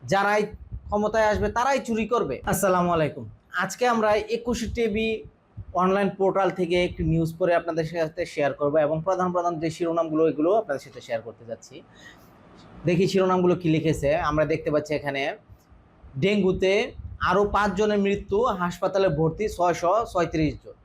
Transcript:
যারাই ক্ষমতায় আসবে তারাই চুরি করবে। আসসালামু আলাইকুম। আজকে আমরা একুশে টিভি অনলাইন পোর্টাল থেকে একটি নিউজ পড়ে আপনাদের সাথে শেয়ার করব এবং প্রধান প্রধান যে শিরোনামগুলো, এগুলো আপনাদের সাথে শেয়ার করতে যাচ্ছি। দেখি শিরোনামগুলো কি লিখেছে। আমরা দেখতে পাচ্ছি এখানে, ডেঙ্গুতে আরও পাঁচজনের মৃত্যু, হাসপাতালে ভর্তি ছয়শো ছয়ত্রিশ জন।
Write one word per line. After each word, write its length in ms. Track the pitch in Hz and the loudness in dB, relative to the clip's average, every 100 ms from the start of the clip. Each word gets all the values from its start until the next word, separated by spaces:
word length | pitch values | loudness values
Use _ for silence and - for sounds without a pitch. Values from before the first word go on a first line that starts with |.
| 120 | 0
যারাই 380 | 190 202 214 214 - - - - | 0 2 2 0 -6 -14 -14 -4
ক্ষমতায় 400 | 208 208 220 214 | -2 0 2 2
আসবে 260 | 202 202 | 2 0
তারাই 280 | 202 262 269 | 0 0 0
চুরি 280 | - 220 214 | 0 -2 0
করবে। 340 | 240 165 123 - | 0 0 -4 -2
আসসালামু 460 | 190 196 180 175 | 0 2 2 2
আলাইকুম। 380 | 170 151 - 107 - _ 170 | 2 0 -2 -14 -18 _ -6
আজকে 300 | 185 - 247 | -6 0 0
আমরা 280 | 226 214 214 | 2 4 2
একুশে 520 | 214 226 240 233 214 233 | 0 -6 -4 -4 -4 -2
টিভি 480 | 226 202 220 220 - _ _ - - | -2 0 -2 -4 -8 _ _ -20 -8
অনলাইন 360 | - 185 190 202 | 0 2 2 0
পোর্টাল 400 | 196 190 190 190 | 0 0 2 0
থেকে 340 | 180 175 180 | 0 0 2
একটি 200 | 180 - | 0 0
নিউজ 340 | 165 160 165 165 | 0 2 0 0
পড়ে 180 | 180 170 | 2 2
আপনাদের 300 | 170 165 156 | 0 -4 -4
সাথে 400 | 170 156 160 165 | -2 -4 -4 -8
শেয়ার 280 | - 143 | 0 -2
করব 240 | 131 147 151 | 0 0 2
এবং 240 | 147 160 | 2 0
প্রধান 280 | 160 185 185 | -2 0 0
প্রধান 280 | 180 175 170 | 0 -2 -2
যে 100 | 160 | -4
শিরোনামগুলো, 600 | 160 170 170 165 156 160 | -2 -2 0 0 2 2
এগুলো 240 | 139 156 | 2 2
আপনাদের 260 | 214 208 135 | 2 0 -6
সাথে 220 | 135 120 | -8 -18
শেয়ার 200 | - 117 | -6 -6
করতে 240 | 113 104 113 | -6 -16 -14
যাচ্ছি। 360 | 113 - 139 - - - - - - - - - - 147 | -14 -14 -20 -20 -20 -20 -20 -20 -20 -20 -20 -20 -8 -2
দেখি 220 | 175 190 | 2 2
শিরোনামগুলো 480 | 190 185 185 180 175 | 2 2 4 4 2
কি 140 | 175 | 2
লিখেছে। 460 | 156 160 147 139 156 | 2 2 0 0 0
আমরা 300 | 160 151 147 | 0 0 0
দেখতে 260 | 156 160 | 0 0
পাচ্ছি 240 | 151 147 147 | -2 -2 -4
এখানে, 420 | 143 139 139 208 _ - _ - _ _ - 135 | -4 -4 -4 -6 _ -20 _ -20 _ _ -16 -2
ডেঙ্গুতে 720 | 175 208 185 185 185 196 254 - - - | 0 2 2 2 2 2 0 -8 -16 -6
আরও 300 | 156 185 202 | 0 2 2
পাঁচজনের 500 | 202 208 185 214 208 | 2 0 0 0 2
মৃত্যু, 460 | 196 202 202 202 247 | 0 -2 -2 0 0
হাসপাতালে 640 | 196 175 175 190 196 190 | 0 -4 -2 -2 2 2
ভর্তি 400 | 147 160 160 208 | 2 0 0 -6
ছয়শো 560 | - 175 165 170 208 226 | 0 0 2 2 2 0
ছয়ত্রিশ 420 | 185 170 165 156 120 - | -2 -2 0 -2 -2 -14
জন। 80 | - | -20